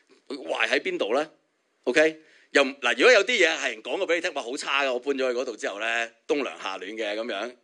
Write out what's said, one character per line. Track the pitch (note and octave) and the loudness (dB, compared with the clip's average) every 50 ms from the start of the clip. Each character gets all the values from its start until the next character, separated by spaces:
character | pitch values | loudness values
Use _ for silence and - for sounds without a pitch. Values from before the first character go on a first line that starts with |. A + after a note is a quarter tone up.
| _ _ _ _ _ - | _ _ _ _ _ -12
壞 | C3+ C#3+ C#3+ E3 - B2 A2+ A2+ | -12 -8 -6 -4 -2 -2 0 0
喺 | B2+ D3 | 0 0
邊 | C#3+ F#3+ F3+ | 0 -2 -2
度 | E3 B2+ G2 | -2 0 2
呢？ | A#2 C#3 D#3 D#3+ _ _ _ _ _ _ _ _ _ _ - | 2 0 0 -2 _ _ _ _ _ _ _ _ _ _ -4
OK？ | A#2+ B2 D#3 D#3 D#3+ D#3 D#3 - _ _ _ _ _ | 0 4 4 4 4 2 -4 -14 _ _ _ _ _
又， | - C#3+ C#3 | 2 2 2
嗱， | C3 C3+ - - A#2+ A#2+ | 2 0 -2 -2 0 2
如 | A#2+ | 6
果 | D#3+ A#3+ | 6 8
有 | B3 G3+ G3 | 8 6 6
啲 | A3 B3 A3 | 4 2 4
嘢 | E3+ D#3+ D#3+ | 4 2 2
係 | C#3+ C3+ C3 | 0 -4 -6
人 | A2+ G#2+ | -6 -8
講 | G#2 A#2+ C3+ F#3 | -8 -6 -4 -2
過 | F#3+ D3 | 0 0
畀 | E3+ | 0
你 | E3+ | 0
聽， | E3 F3+ D3+ | -2 -4 -4
「哇， | C#3 | -6
好 | A#2+ A2+ C3+ | -6 -6 -6
差 | D3+ - E3 C#3+ C#3 C#3+ | -6 -4 -2 0 0 2
㗎， | C3+ | 0
我 | B2 B2 | 0 0
搬 | B2 C#3+ C#3 | 0 -2 0
咗 | C3+ C3 B2+ | 0 0 0
去 | B2 A#2+ | 0 -2
嗰 | C3+ | -2
度 | B2+ A2 | -4 -6
之 | G#2 C3+ B2+ | -6 -6 -6
後 | G2 G2+ | -4 -4
呢， | A2 A2+ A#2 A#2 A#2 A2+ - _ _ | -4 -2 -2 -2 -2 -4 -8 _ _
冬 | - D#3+ D3 | -2 0 0
涼 | B2+ G#2 D#2+ F2 | -2 -4 -6 -8
夏 | - F#2+ F#2+ | -8 -8 -8
暖 | F#2+ | -8
嘅 | F2+ F#2+ A2+ A2 A2 G#2 G#2 | -10 -10 -8 -6 -6 -4 -4
噉 | G#2+ A#2 | -4 -6
樣， | A#2+ G#2+ G2 A2 B2 B2 _ | -6 -6 -6 -6 -8 -10 _